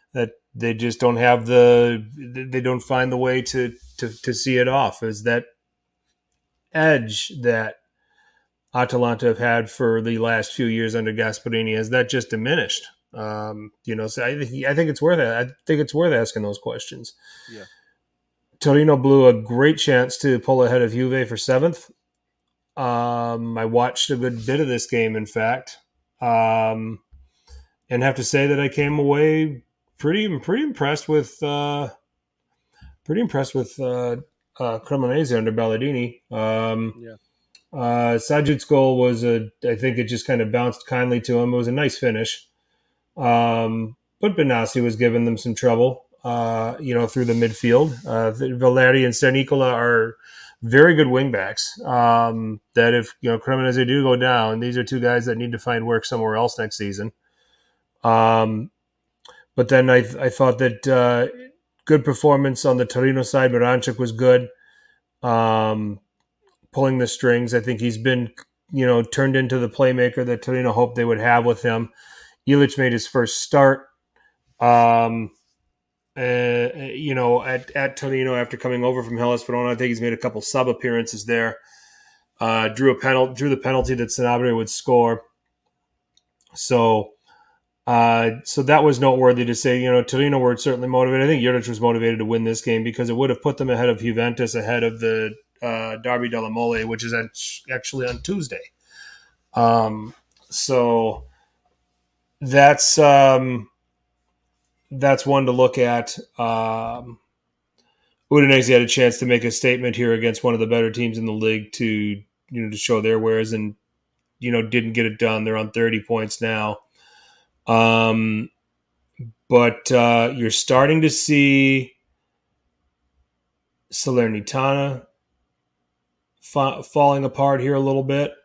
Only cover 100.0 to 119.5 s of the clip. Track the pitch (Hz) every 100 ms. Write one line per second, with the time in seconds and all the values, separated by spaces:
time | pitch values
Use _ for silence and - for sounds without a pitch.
100 | 107 - _ _ _ - - 127 120 117
101 | 113 - - _ _ _ _ _ _ _
102 | _ _ _ - 135 139 143 143 - -
103 | 147 139 135 131 131 123 - _ _ _
104 | _ _ _ _ _ _ _ _ - 135
105 | 139 135 139 139 131 123 127 127 120 120
106 | 117 - - - 117 113 113 113 113 120
107 | 120 113 _ _ _ _ _ _ _ _
108 | _ _ - 143 139 135 120 123 120 -
109 | 123 117 123 120 117 - 127 123 123 117
110 | 120 113 117 110 123 113 113 117 113 117
111 | 117 110 110 107 110 110 104 - 117 107
112 | 104 101 - _ - 120 110 104 - 113
113 | 110 110 110 110 110 110 107 104 _ _
114 | _ _ _ _ 123 117 110 120 113 113
115 | 113 107 117 110 107 110 107 120 117 113
116 | 98 113 107 - 113 110 107 104 _ _
117 | _ _ _ _ _ _ - 113 113 113
118 | 113 110 110 107 - _ _ _ _ _
119 | _ - 117 - -